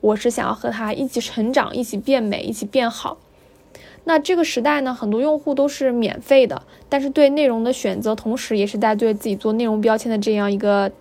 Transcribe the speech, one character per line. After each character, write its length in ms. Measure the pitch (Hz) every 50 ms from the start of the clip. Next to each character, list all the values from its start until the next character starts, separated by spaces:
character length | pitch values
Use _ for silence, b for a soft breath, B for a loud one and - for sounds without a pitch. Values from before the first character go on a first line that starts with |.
我 140 | - 214 214
是 140 | 208 - 240
想 160 | 233 - - -
要 60 | 226
和 160 | - - 233
他 220 | 220 220 226 214
一 160 | - - 269 254
起 140 | - 233
成 320 | - - - 233 214 233 262
长， 220 | 285 - - -
一 80 | 247 240
起 120 | - 226
变 260 | 196 - 269 269 254
美， 200 | 220 202 196 -
一 100 | - -
起 140 | 220 - 214
变 240 | 208 - 262 240 233
好。 280 | 233 - - - 330 - _ _ _ _ _ _ _ _ _ _ B B B B B B -
那 120 | 330 320 311
这 180 | 302 - 370
个 80 | 339 320
时 160 | 320 - 247
代 220 | 226 294 294 285
呢， 100 | 269 254
很 200 | 247 240 233 208
多 100 | 214 226
用 160 | 269 302 302 294
户 160 | - 302 277
都 140 | 269 277 285
是 240 | 277 - 269 262
免 280 | 240 240 226 - - -
费 280 | - - 277 269 254 -
的， 160 | 135 - B B B B B -
但 120 | 277 277
是 80 | 269 277
对 220 | 269 311 294 277
内 160 | 277 302 294
容 180 | 262 233 226 226
的 80 | 247
选 300 | 254 - - 196 185 196
择， 140 | 240 214 220
同 200 | 214 - 220 233
时 220 | 254 - - 226 202
也 80 | 196
是 100 | 202 -
在 200 | 208 226 220 214
对 180 | 208 233 220 214
自 160 | 208 - 233
己 60 | 202
做 180 | 202 - 220 214
内 100 | 226 240
容 160 | 226 220 214
标 160 | 208 220 220
签 160 | 220 - 240
的 60 | 220 208
这 160 | 202 220 214
样 180 | 208 202 202
一 60 | 202 196
个 340 | 208 202 202 202 196 196 - -